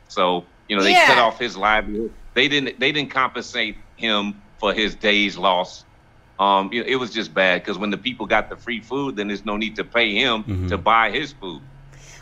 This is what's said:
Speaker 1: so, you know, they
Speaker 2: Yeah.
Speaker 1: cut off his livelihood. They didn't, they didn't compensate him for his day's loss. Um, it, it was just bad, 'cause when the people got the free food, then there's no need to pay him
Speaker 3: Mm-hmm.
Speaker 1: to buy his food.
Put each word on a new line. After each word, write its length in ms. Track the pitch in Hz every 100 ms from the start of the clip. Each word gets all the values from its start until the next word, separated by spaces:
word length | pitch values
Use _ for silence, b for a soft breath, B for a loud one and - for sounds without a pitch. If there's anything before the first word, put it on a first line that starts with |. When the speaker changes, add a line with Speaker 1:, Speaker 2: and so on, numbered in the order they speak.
| -
Speaker 1:
so, 360 | 101 90 90 - _ -
you 80 | 101
know, 80 |
they 80 | 101
Speaker 2:
Yeah. 160 | - 285
Speaker 1:
cut 100 | 202
off 220 | 113 -
his 160 | 120 92
livelihood. 560 | 104 107 104 104 113 - -
They 140 | 120 139
didn't, 320 | 143 127 -
they 120 | 143
didn't 200 | 151 120
compensate 680 | 135 123 120 - 120 110 - - -
him 420 | 113 104 101 101 - -
for 140 | 101
his 200 | 98 101 -
day's 420 | 107 104 101 87
loss. 460 | 95 90 92 - - _ _ - _ -
Um, 300 | 98 98 98
it, 140 | 117 110
it 80 | 131
was 140 | 117
just 220 | 110 87
bad, 300 | 98 92 90 107
'cause 140 | 92
when 100 | 104
the 80 | 95
people 300 | 127 120 98
got 200 | 110 -
the 60 | 92
free 240 | 120 113
food, 360 | - 135 139 104
then 120 | 101
there's 160 | 98
no 140 | 110 104
need 180 | 110 104
to 60 |
pay 300 | 85 117 113
him 300 | 104 131 110
Speaker 3:
Mm-hmm. 240 | 104 95 90
Speaker 1:
to 100 | 92
buy 320 | 104 113 110
his 240 | 123 143
food. 280 | - 190 123 - - - b b b